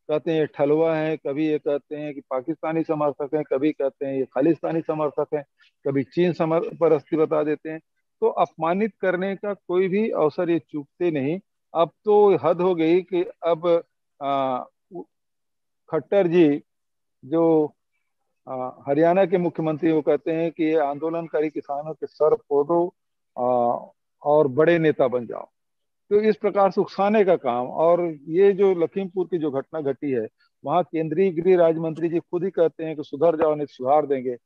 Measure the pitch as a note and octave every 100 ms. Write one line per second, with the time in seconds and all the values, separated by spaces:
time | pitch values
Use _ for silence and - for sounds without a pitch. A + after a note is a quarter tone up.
0 | - D3+ F3 D#3+ D3 - C#3+ D#3 E3 D#3+
1 | D#3 D#3 C#3+ C#3 D#3 D3+ D3+ C#3+ - D3
2 | D3+ C#3 - C3 B2+ D#3 D#3+ D#3+ D#3 D#3
3 | D3 - D3 D3+ D3 C3+ D3+ - C3+ -
4 | C3+ C3+ B2+ B2+ D#3 D3+ E3 D#3+ D#3 D#3
5 | D3 - D3 D3+ C#3 _ _ _ C#3+ C#3
6 | C3 E3+ F3 D#3+ D#3+ E3 - D3 D#3+ D3+
7 | - D3+ D3+ D#3 D3+ D3+ D#3 D#3+ - _
8 | _ _ A3+ - F3 - D#3+ F#3+ A3 -
9 | F#3+ F3 F#3+ F#3 G#3 G3 - F3+ F#3+ G3
10 | A3 - D3+ - E3+ E3 - D3+ C#3 -
11 | F3 D3+ C3+ F#3 - _ _ D#3 E3+ -
12 | G#3+ G#3 G3+ D#3+ D3 F3 F#3 F3 D#3+ F3+
13 | F3 F3+ F3+ - E3+ E3+ F3 E3+ - _
14 | _ - C#3 C#3 C3 B2+ - _ _ F3
15 | - _ _ _ _ _ _ _ _ D#3+
16 | - G3+ F3 F3+ D#3 D3 - _ _ _
17 | _ _ C3 E3 E3 D#3 D3+ - _ _
18 | _ _ _ _ C3 C3 B2+ - - C#3+
19 | E3 F#3 F#3 F#3 E3+ - D#3+ D3+ E3+ D#3
20 | D3+ D3 E3+ D#3+ E3 D3+ D#3 D#3+ C#3+ C#3+
21 | E3 E3 E3 D#3+ D#3 D3+ - C#3+ D#3 D#3
22 | C#3 - D3+ D3+ - C#3+ C#3+ E3+ F3+ -
23 | _ _ _ - B2 B2 A#2+ - - _
24 | _ _ D3 D3+ C#3+ B2+ D#3+ E3+ D#3 -
25 | C3 B2 A2 - - _ _ _ _ _
26 | - G#3 G#3+ G#3 G#3 F#3 G3 G3+ F3 -
27 | G3+ A3 F#3+ E3 C3 A#2+ B2+ D3+ E3 F3
28 | F3 D3+ D3+ E3 G3+ F#3+ G3 F3 D#3+ G3
29 | G3 F#3 F3 F3 D3+ C3+ - D#3+ C#3 C3
30 | D3 B2 A2 - _ _ C3+ E3+ F3 D#3+
31 | D#3+ D3+ G3 D#3+ F3 F3+ E3 E3 E3 D#3+
32 | E3 E3 - F3+ F#3 F#3 D#3+ - D#3+ D3+
33 | C#3 C#3+ E3 D#3+ D#3 D3+ C#3+ - B2+ D3+
34 | C#3 C3+ B2+ B2